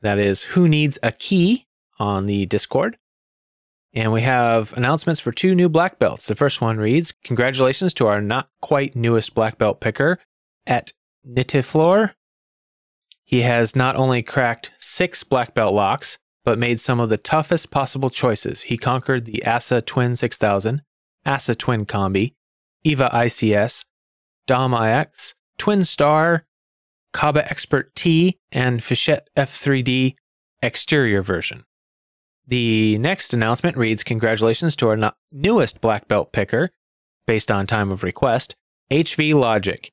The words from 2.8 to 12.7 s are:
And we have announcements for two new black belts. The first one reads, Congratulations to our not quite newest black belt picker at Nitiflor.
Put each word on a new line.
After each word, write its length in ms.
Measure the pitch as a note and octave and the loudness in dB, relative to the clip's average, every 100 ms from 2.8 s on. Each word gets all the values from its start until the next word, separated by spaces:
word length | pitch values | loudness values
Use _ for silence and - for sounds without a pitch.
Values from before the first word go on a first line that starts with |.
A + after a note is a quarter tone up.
| A#3 A3+ _ _ _ _ _ _ _ _ _ | -2 -6 _ _ _ _ _ _ _ _ _
And 180 | - A2+ | -4 0
we 120 | A2+ | 0
have 500 | A#2+ B2+ A#2+ A#2 G#2+ | 2 2 2 2 0
announcements 480 | - B2 D#3 - D#3 | -2 0 0 0 -2
for 100 | - | -4
two 240 | - F#3 F#3 | -2 2 4
new 140 | F3+ | 4
black 300 | D#3+ F3+ - | 4 0 0
belts. 260 | A2 - - | -2 -2 -6
The 100 | G#2 | 0
first 240 | C#3+ - | 0 0
one 180 | A2+ A2 | -2 0
reads, 360 | G#2+ C3+ E3 - | 2 0 0 -10
Congratulations 720 | - A#2+ B2 C3 C3 C3+ F#3 | -6 0 0 2 0 2 -2
to 140 | - A#2 | 2 2
our 140 | G#2 | 2
not 280 | G#2 A#2+ - _ | 0 -4 -6 _
quite 340 | - C#3+ C#3 A#2+ | -2 0 0 -2
newest 400 | A#2 A#2 G#2+ - | 2 2 0 -2
black 220 | A2 - | -2 0
belt 220 | G#2+ - | -2 0
picker 400 | - G#2+ C#3+ F3+ _ _ _ _ - | -4 0 0 0 _ _ _ _ -2
at 260 | A2 - - _ _ - | -2 -2 -18 _ _ -6
Nitiflor. 880 | A#2+ C3 C#3+ B2 D#3 D#3 G3 G#3+ - _ _ _ _ _ | -4 0 0 0 2 4 4 2 -4 _ _ _ _ _